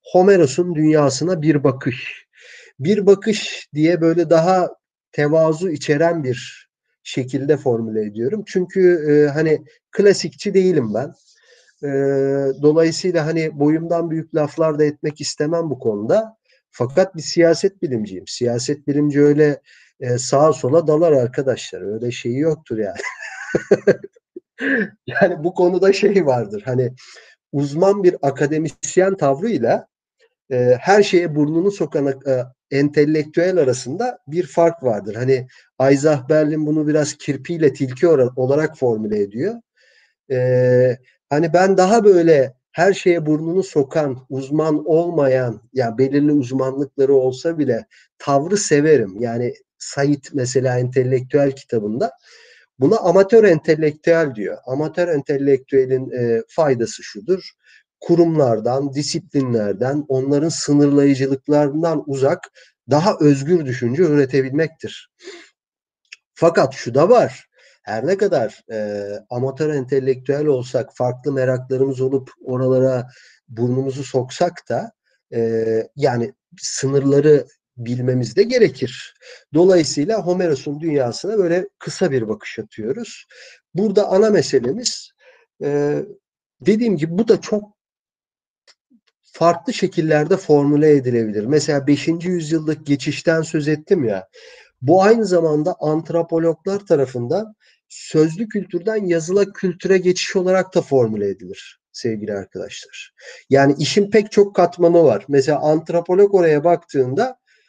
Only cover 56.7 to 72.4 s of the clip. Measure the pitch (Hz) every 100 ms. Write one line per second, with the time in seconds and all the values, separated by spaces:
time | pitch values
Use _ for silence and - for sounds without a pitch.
56.7 | 123 113 - - 107 110 185 - - _
57.7 | _ _ _ - 170 170 160 131 113 113
58.7 | 131 143 135 147 165 - 143 131 117 104
59.7 | 95 123 147 143 131 135 143 165 156 -
60.7 | 147 143 143 139 135 135 135 - 147 147
61.7 | 151 165 156 143 135 135 180 - _ _
62.7 | _ - 147 185 - 151 139 139 175 139
63.7 | 123 120 135 175 147 135 139 131 135 160
64.7 | - 104 - - _ - 349 339 _ _
65.7 | _ _ _ _ - _ - 165 165 131
66.7 | - - 120 170 240 123 - _ _ _
67.7 | _ - 110 135 190 202 165 110 - -
68.7 | 110 104 104 101 104 - 120 131 131 156
69.7 | 147 127 139 131 127 127 143 151 131 127
70.7 | 131 110 - 123 127 147 135 127 127 127
71.7 | 127 135 127 131 135 131 _